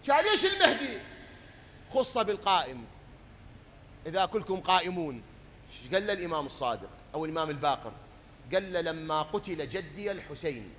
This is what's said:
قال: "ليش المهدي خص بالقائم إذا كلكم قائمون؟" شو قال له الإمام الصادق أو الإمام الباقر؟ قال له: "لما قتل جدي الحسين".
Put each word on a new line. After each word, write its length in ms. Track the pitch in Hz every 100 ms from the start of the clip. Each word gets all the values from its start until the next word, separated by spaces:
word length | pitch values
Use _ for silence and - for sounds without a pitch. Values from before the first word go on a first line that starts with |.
| -
قال: 140 | 285
"ليش 200 | 403 427
المهدي 540 | 381 381 339 277 277 208 - - - - - - - - -
خص 280 | 262 247 240
بالقائم 680 | 208 202 202 185 131 127 113 - - - - - - - - - - - -
إذا 200 | 175 185
كلكم 340 | 220 170 190
قائمون؟" 640 | 185 185 175 180 160 120 - - - - -
شو 220 | - 127
قال 120 | 185 208
له 60 |
الإمام 340 | 196 175 160 139
الصادق 420 | - 127 110 98 - -
أو 100 | 151
الإمام 260 | 156 160 156
الباقر؟ 420 | 147 147 135 113 - - - - - -
قال 200 | 185 196
له: 80 | 180
"لما 420 | 165 160 160 156
قتل 460 | 151 208 196 170 139
جدي 420 | 180 160 147 202
الحسين". 640 | 190 - 147 165 127 95